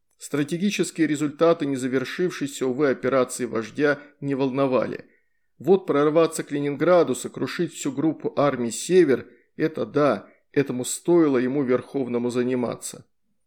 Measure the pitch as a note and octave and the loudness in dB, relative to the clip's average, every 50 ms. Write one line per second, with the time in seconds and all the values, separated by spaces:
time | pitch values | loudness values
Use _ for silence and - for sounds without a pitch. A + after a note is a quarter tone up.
0 | _ _ _ _ - - - C#3+ D3 C#3 E3+ E3 F#3+ G#3 - - E3+ E3 - E3 | _ _ _ _ -10 -4 -2 -2 -2 -2 -2 -2 0 0 0 0 -2 -2 0 0
1 | D#3+ D3 D3+ C3+ D3+ C#3+ C#3 - E3 E3 E3+ E3 - C#3+ C#3 B2+ B2+ C3 B2+ C3+ | 0 0 0 -2 -2 -4 0 2 2 2 4 2 0 -2 -4 -4 -2 -2 -2 -2
2 | B2+ - - - F3+ F3 - - D3 C#3 - - C3 C3 B2 C3 D3+ C#3+ E3 - | -2 -4 -4 -2 -2 -2 -2 -4 -8 -8 -6 -4 -4 -2 0 0 0 0 0 0
3 | - B2+ C3+ C3 B2+ B2+ - - B2+ A2 G#2+ A2+ A2 G#2 - C3+ D3+ D3 C#3+ C#3+ | 0 0 2 2 2 0 -2 -6 -6 -4 -4 -4 -6 -6 -2 0 0 0 0 0
4 | - - _ _ C#3+ C#3 C#3 C3 C#3 C3+ B2 C#3 C#3 C3+ B2+ A2 G#2+ - - - | -4 -12 _ _ -6 -4 -2 -2 -2 -2 0 0 0 2 2 0 0 -2 -6 -10
5 | - _ _ _ _ _ _ _ _ _ _ - A#2+ D3+ G3 F#3+ F#3 - C#3+ C#3+ | -14 _ _ _ _ _ _ _ _ _ _ -4 2 4 4 4 4 2 0 2
6 | D3 D#3 D3+ E3 E3 D#3+ D#3+ - D3+ - C#3+ C#3+ C#3+ C#3+ C#3+ C3 D3+ E3+ F3+ F3 | 2 4 4 4 2 2 0 -4 -8 -6 -6 -4 -2 -4 -2 0 2 4 6 6
7 | D#3 B2 B2 - - A2 - C3+ C3+ C3 - - F3 D#3+ - - - D3+ B2+ - | 4 4 0 -4 -6 -8 -8 -6 -6 -6 -4 -4 -4 -4 -6 -6 -8 -6 -4 -2
8 | D#3+ D#3+ C#3+ - - - - - C#3 C#3+ C3+ B2 A#2+ A#2 G#2+ - - - F3 F#3 | 0 -2 -2 -2 -6 -4 0 2 2 2 2 0 -2 -4 -6 -6 -4 2 4 6
9 | E3+ C#3+ B2 A2 G2+ - - _ _ _ _ - D#3 D#3+ D#3 - A#2+ A2 - - | 6 6 4 0 -2 -6 -20 _ _ _ _ -4 -4 -4 -2 -4 -8 -2 0 2
10 | D3+ C#3 A2 G2 - - _ _ _ _ _ C#3+ C3+ C#3 B2+ B2 B2 - - - | 2 2 2 0 -4 -10 _ _ _ _ _ -2 0 0 -2 -6 -6 -6 -8 -4
11 | - - F3 F3 D#3+ D3 C3+ B2 B2 B2 C3 D3 C#3 A#2+ B2+ A#2+ A#2+ - - C#3 | 0 2 4 4 4 4 4 2 2 0 0 -2 0 2 0 0 0 -4 -4 -4
12 | C3 A#2+ A#2+ A#2+ A#2+ B2 A#2+ B2+ B2 B2 B2+ B2 B2 A#2 - - - - - - | -4 -2 -2 -2 -2 -2 0 0 0 0 0 -2 -2 -4 -6 -8 -10 -14 -16 -16
13 | - _ _ _ _ _ _ _ _ | -20 _ _ _ _ _ _ _ _